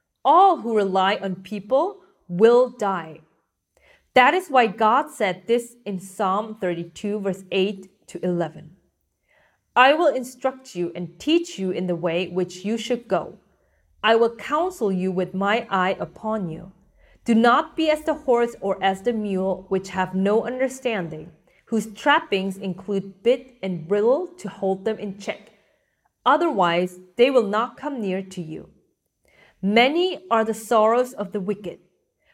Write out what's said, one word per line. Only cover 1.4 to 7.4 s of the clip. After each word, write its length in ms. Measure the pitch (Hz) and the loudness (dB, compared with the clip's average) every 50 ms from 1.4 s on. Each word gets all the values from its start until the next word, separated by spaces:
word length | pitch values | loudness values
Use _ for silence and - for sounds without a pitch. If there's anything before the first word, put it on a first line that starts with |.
| - - 214 202 196 208 262 277 330 403 392 - _ _ _ _ _ - | -10 -10 -10 -10 -6 0 2 2 2 0 -4 -10 _ _ _ _ _ -8
will 420 | 175 175 220 233 240 247 254 247 | 0 4 6 6 8 6 4 2
die. 520 | 247 - 208 196 190 175 160 160 151 - _ _ _ _ _ _ _ _ _ _ _ _ _ _ _ _ _ _ - | 0 -4 -4 -4 -2 -4 -6 -10 -16 -20 _ _ _ _ _ _ _ _ _ _ _ _ _ _ _ _ _ _ 4
That 200 | 254 247 277 311 | 6 6 6 4
is 160 | 381 381 - | 2 -2 2
why 180 | 262 254 233 214 | 4 4 4 4
God 420 | 180 - 226 214 233 277 302 302 | 2 0 2 2 4 2 0 -2
said 360 | - - 220 190 180 185 - - | -4 -4 -2 -2 -2 -4 -2 0
this 280 | 233 247 240 - - _ - | 0 0 0 -4 -16 _ -12
in 140 | 214 196 180 | -10 -10 -10
Psalm 560 | 190 - - - 208 185 190 208 226 220 220 | -10 -12 -6 -4 -2 -2 0 -2 -4 -6 -10
thirty-two, 640 | - 196 180 170 165 170 170 _ - - 202 208 214 | -6 -4 -4 -4 -4 -8 -12 _ -10 -6 -6 -6 -4
verse 240 | 190 196 180 190 | -4 -4 -6 -6